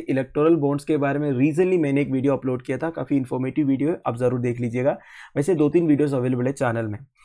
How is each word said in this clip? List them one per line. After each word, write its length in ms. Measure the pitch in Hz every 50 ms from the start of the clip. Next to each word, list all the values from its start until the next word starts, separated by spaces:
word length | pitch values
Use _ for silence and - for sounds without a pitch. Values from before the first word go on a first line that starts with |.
| 165 -
इलेक्टोरल 440 | 139 131 135 - - 147 151 160 170
बॉन्ड्स 280 | 160 143 139 143 143 -
के 120 | - 156
बारे 220 | 143 143 139 139 143
में 100 | 147 147 135
recently 460 | 120 131 156 151 160 185 185 180 175
मैंने 200 | 156 139 135 139 147
एक 60 | 127
वीडियो 260 | 131 131 120 139 135
अपलोड 260 | 127 - 135 127 123 -
किया 160 | - 131 123
था, 100 | 156 165
काफ़ी 260 | 165 147 135 - 143
इन्फॉर्मेटिव 500 | 139 131 123 135 127 131 131 127 156 151
वीडियो 240 | 135 135 127 139 151
है, 100 | 180 185 -
आप 100 | 127 120
ज़रूर 240 | 117 127 123 127 123
देख 200 | 120 123 120 120
लीजिएगा। 360 | 120 117 113 127 127 147 208 - - - - - - - -
वैसे 180 | 131 147 170 190
दो 140 | 151 151 143
तीन 160 | 147 175 170
वीडियोज़ 280 | 156 147 135 151 143 139
अवेलेबल 300 | 131 123 127 131 120 123
है 60 | 135 139
चैनल 340 | - 139 120 110 113 113
में। 120 | 107 104 101 139 - _ _ _